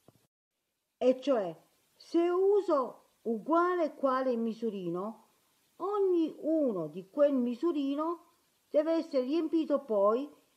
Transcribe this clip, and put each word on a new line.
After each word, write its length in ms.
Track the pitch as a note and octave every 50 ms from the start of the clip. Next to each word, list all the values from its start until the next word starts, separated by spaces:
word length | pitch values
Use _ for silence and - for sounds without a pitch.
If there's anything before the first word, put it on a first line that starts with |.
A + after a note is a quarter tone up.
| _ - - _ _ _ _ _ _ _ _ _ _ _ _ _ _ _ _
E 240 | - A#3+ B3+ B3+ B3+
cioè, 340 | - C#4+ C4+ A3+ F#3+ E3+ D#3+ - _ _ _ _ _ _ _
se 340 | _ - - - E4+ E4+ F4
uso 920 | F4 F4+ F#4+ G4 G#4 G4+ F4+ F#4+ D#4 C#4 B3 G#3+ - - _ _ _ _ -
uguale 720 | A3 A#3 G#3+ F3 - D#4+ E4+ F4 F4+ F4+ F4 D#4+ D4 D4
quale 400 | - - C4+ B3+ C4 C4+ C4 A#3+
misurino, 920 | A3+ A3+ A3+ G#3 - - A3+ G3 G3 F3+ E3+ E3+ F3+ G3 A3 A3 - _ _ _ _ _ _ _ _ _ _ _
ogni 580 | - E4+ G4 G#4 G4+ G4 F#4+ F4+ E4+ D#4+ D4 - -
uno 500 | - D4 D#4+ D#4+ D4 B3+ G3+ F3+ D#3+ D3+
di 220 | D3+ F#3+ F3+ -
quel 240 | - D4 C#4+ D4 C#4
misurino 920 | B3+ A#3+ A#3+ A#3+ A3+ - E4+ D#4 D4 C#4 C4+ C#4 D4 D#4 E4 F4 E4+ - _ _ _ _ _ _ _ _ _
deve 220 | - C#4+ D4+ D#4+ E4
essere 320 | E4 C#4+ - - C4 B3+
riempito 600 | B3+ D4+ E4+ D#4+ D#4 E4+ D#4+ D4+ A#3+ C#4+ C4+ C#4
poi 440 | - A3 G3+ G3 G#3 A3 B3+ C#4+ D4 - - _ _ _